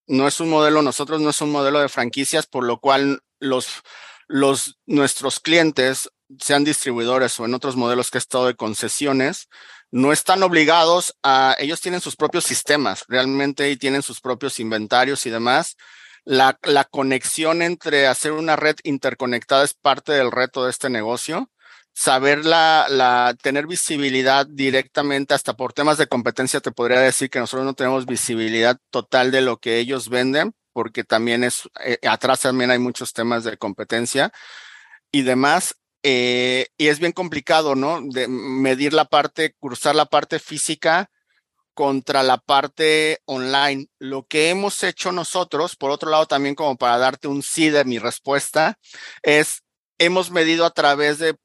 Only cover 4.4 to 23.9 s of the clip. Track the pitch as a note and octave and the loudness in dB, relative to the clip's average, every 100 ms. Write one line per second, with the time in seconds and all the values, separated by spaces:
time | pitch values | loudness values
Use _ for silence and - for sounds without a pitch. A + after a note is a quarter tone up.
4.4 | C#3 C3+ - - - D3 C3+ - C3 - | 2 2 -4 -12 -2 2 2 0 -6 -4
5.4 | D#3+ E3+ D#3+ C#3 C3 C3 - _ _ C3+ | 0 2 2 2 0 0 -8 _ _ -8
6.4 | - C#3+ D3 D3 C#3 A#2+ A#2 B2+ B2 - | 0 2 2 -2 -2 -2 0 2 0 -2
7.4 | A#2 B2+ C#3 B2+ A#2+ B2 A#2 B2 - B2+ | -6 -4 -4 -2 0 0 -2 -4 -4 0
8.4 | B2 A#2+ A2 G#2+ A2+ - C#3+ C3+ C#3 G3 | 0 0 -6 -6 -6 -4 -2 0 0 -4
9.4 | - - - - - B2 C#3 D3+ - F#3 | -14 -20 -20 -20 -6 0 2 2 2 4
10.4 | F#3+ E3 D3+ E3+ E3 F3+ - - C#3 C3+ | 4 4 6 6 6 2 0 -2 2 4
11.4 | C3 - C#3+ E3+ F3+ F3+ D3 - D3+ F3 | 4 2 -2 -6 -6 -6 -6 -4 -2 0
12.4 | - D3 - D3 A2+ F#2+ - C3+ C3 C#3 | -2 -4 0 0 0 -4 -4 -2 0 0
13.4 | C#3 C#3 C#3+ C3 C3+ C#3 - A2+ B2+ A#2+ | -2 -2 -4 -2 -2 -2 -4 -10 -8 -6
14.4 | C#3 - A2+ A2 G#2+ B2 C3 C3+ A#2+ A2+ | -6 -6 -4 -4 0 2 2 -2 -6 -4
15.4 | A#2 C#3+ E3+ - - - - - - C3 | 0 0 0 -10 -20 -20 -20 -14 0 4
16.4 | C3+ - E3+ C#3+ - C#3 C3+ C3 - - | 4 2 0 0 0 -2 -2 -2 -4 -4
17.4 | D#3+ E3+ E3+ E3+ D#3+ C#3+ C3+ B2 D3+ D#3 | -2 0 -2 -4 -2 2 2 2 -4 -4
18.4 | D#3+ D3 D3+ D3+ D#3+ C#3 C3+ - B2 A#2+ | -2 0 0 -2 -4 -4 -4 -4 -4 -4
19.4 | - C#3 C#3+ - C#3+ C3 - C#3+ B2 A#2 | 0 2 2 0 0 0 0 0 0 0
20.4 | B2+ C3+ B2+ - C3 A#2 G#2+ A#2+ - E3+ | -2 -2 -4 -4 -4 -4 -4 -6 -6 -8
21.4 | C4 _ _ - _ - D3+ C3 C#3 D3 | -8 _ _ -20 _ -4 2 4 4 2
22.4 | D#3+ E3 D#3+ D#3 - C3 B2 B2 B2 A#2+ | 4 4 6 4 4 4 4 4 2 0
23.4 | C#3 C#3 D#3 F3+ - | -2 -2 -4 -6 -4